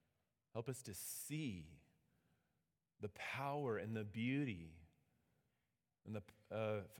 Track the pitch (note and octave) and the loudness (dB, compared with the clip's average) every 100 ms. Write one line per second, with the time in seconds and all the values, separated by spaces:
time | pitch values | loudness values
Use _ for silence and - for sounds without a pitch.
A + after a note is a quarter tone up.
0 | _ _ _ _ _ A2+ A#2+ B2 A2 F#2 | _ _ _ _ _ -4 -4 -6 -6 -6
1 | - - - D#3 C#3 F2+ D#2 C#2 - _ | -6 -6 -4 -2 -2 -2 -8 -16 -20 _
2 | _ _ _ _ _ _ _ _ _ - | _ _ _ _ _ _ _ _ _ -8
3 | G2+ - - B2 C#3 D3 C3 G#2+ G#2+ A2 | -8 -6 -4 0 2 4 4 4 4 0
4 | G#2 A2 B2 C#3 C3+ F2 D#2+ E2 D#2+ _ | 0 2 4 6 4 0 -6 -12 -20 _
5 | _ _ _ _ _ _ _ _ _ _ | _ _ _ _ _ _ _ _ _ _
6 | G2+ G#2+ - - - G2+ G#2+ G#2 F#2 | -6 -6 -6 -16 -4 2 2 2 -2